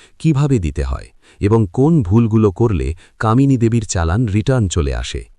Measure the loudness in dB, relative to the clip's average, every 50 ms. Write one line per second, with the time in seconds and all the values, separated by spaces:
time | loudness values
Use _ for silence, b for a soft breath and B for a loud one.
0 | b b b b -2 0 0 0 0 0 0 0 -2 -4 -4 -4 -4 -4 -6 -8
1 | -10 -14 _ b b b b b 0 2 2 2 0 0 0 0 2 2 2 2
2 | 2 2 2 2 2 2 2 2 2 2 0 0 0 0 0 -2 -4 -4 -8 b
3 | b b b b -2 0 2 2 2 2 2 2 2 0 0 0 -2 -4 -4 -2
4 | -2 0 0 -2 -2 0 -2 -2 0 0 0 0 0 -2 -2 -2 -2 -2 -4 -6
5 | -8 -8 -10 -12 -14 -16 -20